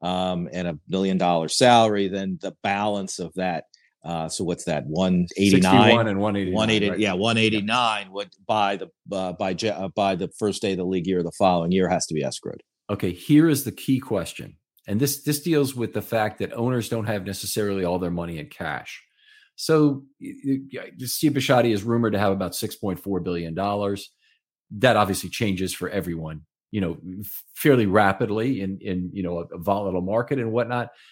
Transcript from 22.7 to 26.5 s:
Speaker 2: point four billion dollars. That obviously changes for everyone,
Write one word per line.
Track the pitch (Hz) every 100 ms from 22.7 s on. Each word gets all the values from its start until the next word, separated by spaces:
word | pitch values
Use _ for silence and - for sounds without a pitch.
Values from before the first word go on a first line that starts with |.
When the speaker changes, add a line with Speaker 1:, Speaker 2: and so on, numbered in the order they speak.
Speaker 2:
point | - 104 87
four | 98 95
billion | 85 87 82
dollars. | 82 101 104 101 98 - _ _ _ _ _ - 107
That | 127 107
obviously | 98 92 90
changes | - 107 92 92
for | - 90
everyone, | 98 85 82 80 78 -